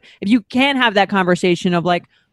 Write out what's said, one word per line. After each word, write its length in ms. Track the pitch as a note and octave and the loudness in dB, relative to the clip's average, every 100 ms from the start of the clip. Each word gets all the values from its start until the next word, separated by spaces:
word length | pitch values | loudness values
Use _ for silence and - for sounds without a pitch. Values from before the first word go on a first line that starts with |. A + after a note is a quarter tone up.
| _ - | _ -8
if 60 | G3 | 0
you 100 | A#3+ | 0
can't 360 | - B3+ C#4 C4+ | 0 -2 0 0
have 160 | A#3+ | 0
that 160 | G3+ F#3+ | 0 0
conversation 640 | G3+ F3+ F3 F#3+ F3 F#3 | 0 0 0 0 0 0
of, 100 | F3 | -2
like, 200 | E3 F3 - _ _ | 0 -4 -6 _ _